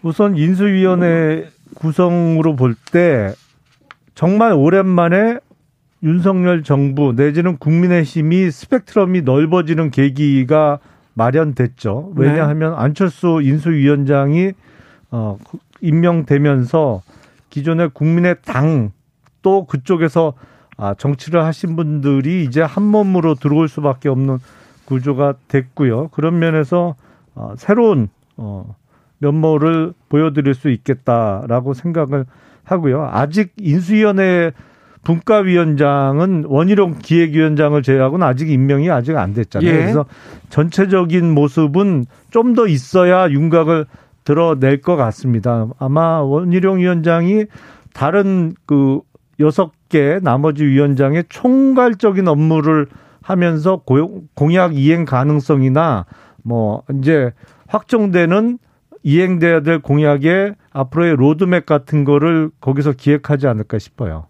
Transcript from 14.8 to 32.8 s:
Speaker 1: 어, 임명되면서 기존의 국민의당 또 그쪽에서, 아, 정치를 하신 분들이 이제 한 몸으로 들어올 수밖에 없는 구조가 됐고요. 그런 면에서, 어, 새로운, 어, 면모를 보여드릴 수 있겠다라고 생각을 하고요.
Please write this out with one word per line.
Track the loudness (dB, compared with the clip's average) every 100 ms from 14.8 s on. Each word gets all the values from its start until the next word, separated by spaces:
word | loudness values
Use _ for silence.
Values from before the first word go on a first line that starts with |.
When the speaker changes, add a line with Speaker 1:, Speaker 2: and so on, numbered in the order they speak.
| -20 _ _
Speaker 1:
어, | -8 -6 -8 -16 -20 _ _
임명되면서 | -2 0 2 0 0 0 2 0 0 0 0 -4 -10 -20 _ _ _
기존의 | -8 -4 -2 -2
국민의당 | -2 0 0 0 -2 -4 -2 0 0 -2 -8 _ _ _ _
또 | 0 0 -2
그쪽에서, | -8 -2 -2 0 0 -2 -4 -20 _ _ -10
아, | -8
정치를 | -4 -4 -4 -2 -2
하신 | -2 -4 -6 -4
분들이 | -4 -2 0 0 0 -2
이제 | -2 -2
한 | -2 -2
몸으로 | 0 0 2 0 0 -2
들어올 | 0 0 0
수밖에 | -2 -4 -4 -4
없는 | -2 -2 -4 -8 -20 _ _ _
구조가 | -6 -4 -2 -2 -4 _
됐고요. | -4 -4 -4 -2 -2 -6
그런 | -4 -2 0
면에서, | 0 -2 -2 -2 -2 -6 _ _ _
어, | -16 -14 -12
새로운, | -2 2 2 2 -2 _ _ -14
어, | -12 -12 -14 -20 _ _ _ _
면모를 | -2 0 0 2 0 0 -4 -8 _
보여드릴 | 0 0 0 -2
수 | -2 -2
있겠다라고 | -4 -4 -4 0 0 0 -4 -4 -4 -4
생각을 | -6 -6 -4 -4 -4 -6 _ _ _ -6
하고요. | -2